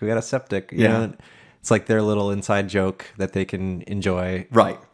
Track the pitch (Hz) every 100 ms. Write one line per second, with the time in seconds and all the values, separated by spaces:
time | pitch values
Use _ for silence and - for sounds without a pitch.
0 | 107 113 - 131 - 98 - - 110 113
1 | 110 - - - - _ - 107 - 113
2 | 107 104 101 101 - 101 98 101 95 92
3 | - - 95 98 95 95 95 90 - 98
4 | 95 90 90 92 - 113 101 - -